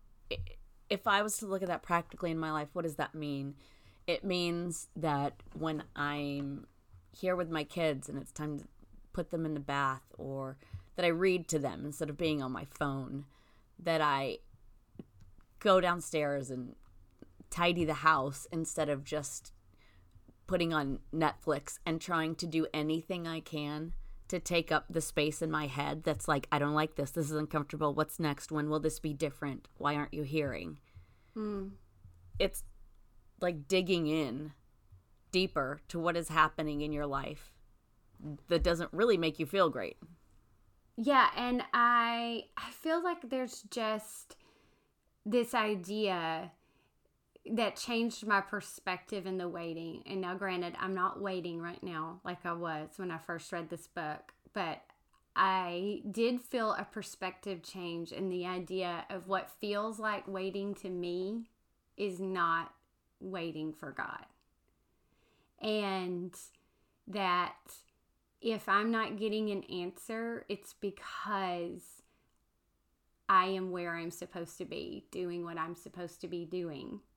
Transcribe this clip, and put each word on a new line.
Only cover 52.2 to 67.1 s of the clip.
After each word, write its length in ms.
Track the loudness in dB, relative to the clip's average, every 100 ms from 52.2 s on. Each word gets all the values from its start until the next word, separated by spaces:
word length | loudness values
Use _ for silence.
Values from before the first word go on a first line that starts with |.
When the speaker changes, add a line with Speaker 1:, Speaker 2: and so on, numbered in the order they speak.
Speaker 2:
like 220 | -8 -6 -4
I 80 |
was 360 | -2 -2 -4 -6 -6
when 120 | -6
I 60 | -6
first 340 | -4 -6 -4
read 180 | -6 -6
this 180 | -8 -8
book, 460 | -6 -4 -4 -10 _ -10
but 280 | -4 -4 -4 -12 -20 _ _ _ 4
I 680 | 4 4 0 -2 -2 -4 -4
did 320 | 0 2 2
feel 320 | -2 0 0
a 120 | 0 -4
perspective 800 | -10 -12 -6 -8 -6 -8 -8
change 480 | -8 -8 -6 -6 -6
in 180 | -4 -2
the 160 | -2 -2
idea 600 | -4 -4 -4 -2 -4 -6
of 180 | -8 0
what 220 | 0 -2
feels 500 | -6 -2 0 -2 -2
like 260 | -2 -2 -4
waiting 460 | -4 -2 -2 -4 -4
to 140 | -4
me 600 | -4 -2 -2 -2 -4 -8 _ _ _ _ -4
is 220 | -4 -2
not 520 | -4 2 2 2 -2 -12 _ _ _ -14
waiting 540 | -8 -6 -6 -4 -6
for 180 | -6 -10
God. 340 | -6 -6 -8 -14 _ _ _ _ _ _ _ _ _ _ _ _ -8
And 720 | 0 0 2 0 -2 -4 -6 -10 -20 _ _ _ _ _
that 480 | -8